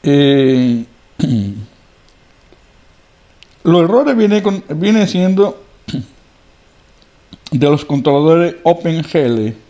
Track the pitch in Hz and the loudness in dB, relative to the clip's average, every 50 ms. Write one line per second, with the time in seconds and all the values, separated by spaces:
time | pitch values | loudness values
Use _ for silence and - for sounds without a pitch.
0 | - 151 143 143 143 139 139 139 135 131 131 127 127 123 120 117 117 - _ _ | 0 2 2 4 4 4 2 2 2 2 2 2 0 0 -2 -2 -6 -10 _ _
1 | _ _ _ - 156 - 127 107 98 101 101 107 104 - _ _ _ _ _ _ | _ _ _ -6 -2 -2 -2 -2 -4 -6 -8 -12 -16 -18 _ _ _ _ _ _
2 | _ _ _ _ _ _ _ _ _ _ - _ _ _ _ _ _ _ _ _ | _ _ _ _ _ _ _ _ _ _ -20 _ _ _ _ _ _ _ _ _
3 | _ _ _ _ _ _ _ _ - _ _ _ _ 170 170 175 165 170 214 247 | _ _ _ _ _ _ _ _ -20 _ _ _ _ 2 2 2 2 2 2 2
4 | 294 294 262 226 214 202 208 208 196 208 196 190 - - 147 156 175 202 220 220 | 2 2 0 2 2 2 0 0 0 -2 -4 -4 -8 -8 -6 -4 0 0 2 2
5 | 208 - - 180 185 185 190 190 202 185 - - - - - _ _ - - 139 | 0 0 0 0 0 0 2 2 0 0 -2 -10 -20 -20 -20 _ _ -10 -10 -10
6 | - - - _ _ _ _ _ _ _ _ _ _ _ _ _ _ _ _ _ | -10 -12 -20 _ _ _ _ _ _ _ _ _ _ _ _ _ _ _ _ _
7 | _ _ _ _ _ _ - _ _ - - 127 143 143 147 147 - - 147 139 | _ _ _ _ _ _ -20 _ _ -6 -4 0 2 2 0 0 -2 -4 -4 -2
8 | 120 147 139 143 147 156 165 170 170 170 165 - - 165 175 170 - 170 160 165 | 0 0 0 2 4 4 4 4 2 -2 -4 -2 -2 -2 -2 0 -2 -4 -4 -4
9 | 156 - - 165 139 120 117 113 107 110 113 - _ _ | -6 -2 -2 0 0 0 0 -2 -4 -6 -8 -10 _ _